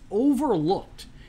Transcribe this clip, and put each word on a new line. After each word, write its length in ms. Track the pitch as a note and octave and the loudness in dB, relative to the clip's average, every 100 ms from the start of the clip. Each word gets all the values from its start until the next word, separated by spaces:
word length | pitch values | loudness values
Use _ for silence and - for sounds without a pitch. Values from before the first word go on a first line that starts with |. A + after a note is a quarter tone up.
| - | -6
overlooked 960 | G3 C#4 B3+ D4 F3+ D3+ G3 - - - - | 0 2 4 2 2 2 0 -2 -16 -18 -20